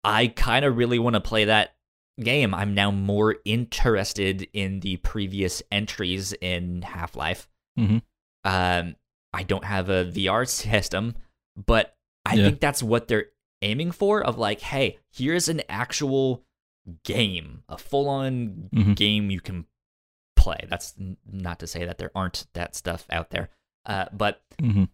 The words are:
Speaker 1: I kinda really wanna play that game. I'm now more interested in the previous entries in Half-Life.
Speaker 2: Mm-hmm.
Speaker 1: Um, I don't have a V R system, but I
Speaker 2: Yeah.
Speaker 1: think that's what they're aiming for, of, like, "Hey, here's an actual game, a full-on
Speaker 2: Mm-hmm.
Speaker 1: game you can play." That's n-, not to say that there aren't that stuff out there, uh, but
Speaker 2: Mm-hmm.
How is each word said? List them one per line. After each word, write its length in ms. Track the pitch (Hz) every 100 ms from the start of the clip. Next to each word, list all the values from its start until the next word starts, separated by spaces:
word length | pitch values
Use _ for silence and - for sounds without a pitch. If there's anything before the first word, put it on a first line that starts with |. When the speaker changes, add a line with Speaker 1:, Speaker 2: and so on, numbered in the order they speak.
Speaker 1:
I 240 | 101 107 120
kinda 440 | - 120 123 143
really 280 | 120 120 120
wanna 200 | 120 110
play 240 | - 110 104
that 300 | 107 - _ _ _ _ -
game. 340 | 113 143 117
I'm 200 | 90 104
now 180 | 101 101
more 460 | 101 98 101 110 - -
interested 1000 | 117 117 - 123 104 104 - 98 95 95
in 260 | 104 95 98
the 180 | 95 90
previous 640 | - 110 98 98 92 - -
entries 640 | 101 107 - 90 92 95
in 480 | 101 92 90 87 87
Half-Life. 680 | 87 85 82 - 78 95 - _ _ -
Speaker 2:
Mm-hmm. 200 | 104 113 - _ _ _
Speaker 1:
Um, 520 | 98 92 90 87 87 - _ _ _
I 100 | 87
don't 220 | 92 95 95
have 240 | 98 92
a 160 | 92 90
V 220 | 104 92
R 160 | 110 127
system, 680 | - 110 110 95 90 113 117 - _ _ -
but 380 | 101 113 - _ _ _ -
I 100 | 110
Speaker 2:
Yeah. 100 | 101
Speaker 1:
think 160 | -
that's 200 | 147 143
what 260 | 113 117 117
they're 220 | 110 - _ _ _
aiming 300 | 101 117 170
for, 320 | - 202 208
of, 140 | - 113
like, 240 | 104 107
"Hey, 380 | - 139 123 - _
here's 360 | - 131 175 160
an 120 | 160 -
actual 800 | 98 120 - 143 135 131 123 _ _ _ _ - 82
game, 600 | - 98 107 90 76 - -
a 100 | -
full-on 920 | - 139 143 139 135 127 113 92 92
Speaker 2:
Mm-hmm. 200 | 110 104
Speaker 1:
game 360 | 101 101 107 104
you 120 | 92
can 260 | - 90 - _ _ _ _ _ _ -
play." 300 | - - -
That's 260 | 87 - -
n-, 200 | 95 - -
not 340 | 98 87 85
to 80 | 87
say 160 | 85 87
that 120 | 87
there 140 | 90 95
aren't 320 | 92 - -
that 220 | 85 85 -
stuff 300 | - 85 -
out 180 | 82 82
there, 180 | 85 92 _ _ _ -
uh, 200 | 98 92
but 300 | 101 104 - _ -
Speaker 2:
Mm-hmm. 240 | 131 101 92